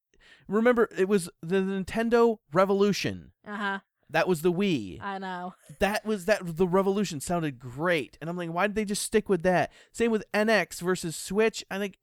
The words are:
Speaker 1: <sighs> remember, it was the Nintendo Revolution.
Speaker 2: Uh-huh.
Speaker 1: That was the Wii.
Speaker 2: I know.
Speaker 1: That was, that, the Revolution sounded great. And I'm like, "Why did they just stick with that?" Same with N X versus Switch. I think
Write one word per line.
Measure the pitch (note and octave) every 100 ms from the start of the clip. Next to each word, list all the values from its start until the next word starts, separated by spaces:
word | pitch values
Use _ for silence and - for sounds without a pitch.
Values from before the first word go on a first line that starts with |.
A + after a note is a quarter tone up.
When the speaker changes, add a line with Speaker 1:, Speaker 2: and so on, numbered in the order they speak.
Speaker 1:
<sighs> | _ _ _ _ -
remember, | G#3 A#3+ A#3+ G#3+ E3
it | F#3+
was | G#3 E3 -
the | E3 F#3+
Nintendo | F#3+ G3 F#3 A3+ A#3 A#3+ A#3 G#3+ _
Revolution. | F3 G3 G3 G3+ - B2+ F#2 C#2 _ -
Speaker 2:
Uh-huh. | G#3 G3 G3 - _ _
Speaker 1:
That | D#3 -
was | D#3+
the | F3+
Wii. | E3+ G3+ C#3 G2 -
Speaker 2:
I | G3 G3
know. | F#3+ F3+ F3+ - - D3
Speaker 1:
That | G3 G#3 G#3+
was, | G#3 F3
that, | G3
the | F3 D#3+ F#3
Revolution | F#3+ G3 G3 F#3 C#3+
sounded | - F3 D#3 A#2+
great. | B2+ B2+ F3 E3 A2 -
And | D#3+
I'm | F3+
like, | E3+
"Why | E3+ G#3
did | G3+
they | G#3
just | G3+
stick | - A3 -
with | F3+
that?" | F#3 F3 A#2+ - _
Same | - A#3
with | A3 -
N | G#3 A3
X | G#3 E3 -
versus | F3 F3+ E3+ -
Switch. | - G3 A3+ - -
I | F#3+
think | G3+ -